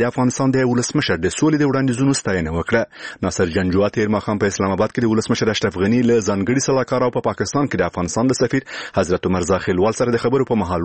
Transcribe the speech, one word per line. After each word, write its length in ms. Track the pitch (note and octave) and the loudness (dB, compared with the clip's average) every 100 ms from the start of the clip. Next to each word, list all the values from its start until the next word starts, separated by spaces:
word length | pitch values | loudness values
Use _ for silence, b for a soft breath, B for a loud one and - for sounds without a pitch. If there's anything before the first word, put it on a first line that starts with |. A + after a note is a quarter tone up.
د 80 | A#2+ | 0
افغانستان 420 | B2+ B2 - C3+ C3 | 0 0 2 0 2
د 100 | B2+ | 2
ولسمشر 460 | B2 A#2+ D3+ - F2 | 0 0 -2 0 0
د 100 | F2 | 0
سولې 240 | - D3+ D#3 | 0 2 2
د 40 | C#3+ | 2
وړاندیزونو 460 | C3+ C3+ A#2+ C#3 C3+ | 2 0 0 0 0
ستاینه 320 | - F#2+ D#2 E2+ | 0 -2 -2 -4
وکړه. 260 | - A2+ A2 B B B F#2+ | 0 0 0 B B B -6
ناصر 260 | - F#2 | -2 -2
جنجوا 340 | E2 F#2 F2+ G2+ | 0 0 2 0
تیر 180 | A#2+ G#2+ G#2 | 0 0 0
ماښام 260 | G#2 G#2 | -2 0
په 100 | G2+ | -2
اسلام 220 | - G2 | 0 -2
آباد 180 | F#2+ G#2+ | 0 -2
کې 80 | - | 0
د 80 | A#2 | 0
ولسمشر 400 | A2 - - A2 | 0 0 0 0
اشرف 240 | G#2 G#2 F#2 | 0 -2 0
غني 160 | G2 A#2+ | 0 2
له 160 | A#2+ A#2 | 4 2
ځانګړي 400 | G2+ G2+ G2 C3 C3 | 2 0 0 0 0
سلاکار 400 | C3+ B2 B2+ B2 | 0 0 0 0
او 40 | |
په 100 | B2 A#2 | 0 -2
پاکستان 420 | G2+ G#2 C#3+ C#3+ | -2 -2 -2 -2
کې 60 | F#2 | 0
د 80 | F2 | -2
افغانستان 440 | - F2 - B2+ | -2 -4 0 0
د 60 | C3+ | 2
سفیر 260 | B2 D#3+ - B B - | 0 0 -4 B B -2
حضرت 320 | E2+ F2 F2+ | 0 0 0
عمر 180 | F#2 E2+ | 0 2
زاخیلوال 440 | F#2 - F2+ G#2 A2 | 0 0 0 0 2
سره 160 | A#2+ A#2 | 0 0
د 60 | |
خبرو 240 | A#2+ C3+ B2+ | 0 0 0
په 100 | A2+ | 0
مهال 200 | F2+ F2+ | 0 -2